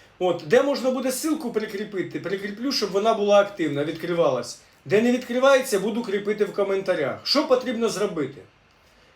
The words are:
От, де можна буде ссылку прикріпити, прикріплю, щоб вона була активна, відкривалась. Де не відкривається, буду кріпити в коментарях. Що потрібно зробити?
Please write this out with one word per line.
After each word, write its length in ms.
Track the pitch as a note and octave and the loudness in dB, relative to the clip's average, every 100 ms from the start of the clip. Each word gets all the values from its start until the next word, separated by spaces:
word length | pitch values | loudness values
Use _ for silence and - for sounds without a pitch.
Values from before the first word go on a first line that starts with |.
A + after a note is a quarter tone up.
| - _ | -20 _
От, 240 | F3+ E3+ D#3 | -2 0 4
де 160 | A#3 | 4
можна 280 | C#4+ B3+ B3 | 6 2 0
буде 180 | B3+ B3+ | 0 -2
ссылку 420 | - D#4 D4+ A#3+ | -2 -2 -2 -2
прикріпити, 680 | G#3+ G#3 G3 G#3+ F#3+ D3 D3+ | -4 -4 -6 -6 -6 -6 -6
прикріплю, 520 | E3+ G3 G3 G3+ B3+ | -6 -6 -6 -6 -4
щоб 200 | A#3+ G3+ | -2 -2
вона 220 | F#3+ A3 | 0 0
була 260 | G#3+ G3+ G3+ | 2 4 4
активна, 440 | G3+ - D#3 C#3 | 4 0 -4 -2
відкривалась. 760 | D3+ D#3+ E3+ E3+ D#3 B2+ - - - _ C3+ | -4 -6 -4 0 2 0 -4 -12 -20 _ 0
Де 160 | G3 | 2
не 100 | A#3+ | 4
відкривається, 680 | B3 - A#3+ C4+ C4+ C4 G3+ | 2 -2 2 6 4 4 -2
буду 240 | G3 A#3 | 0 -4
кріпити 420 | G3+ G3 G3+ G#3 G3 | -4 -4 -2 -2 -2
в 80 | |
коментарях. 680 | F3 G3 G3 F#3+ F3 C3+ A2+ | 0 -2 0 0 0 -2 -4
Що 240 | - C#4 D4+ | 0 0 2
потрібно 420 | B3+ B3+ A#3 A3+ | 2 0 -2 -2
зробити? 520 | F3+ G3+ E3 C#3 - - _ _ _ _ _ _ | -2 -4 -2 -6 -8 -20 _ _ _ _ _ _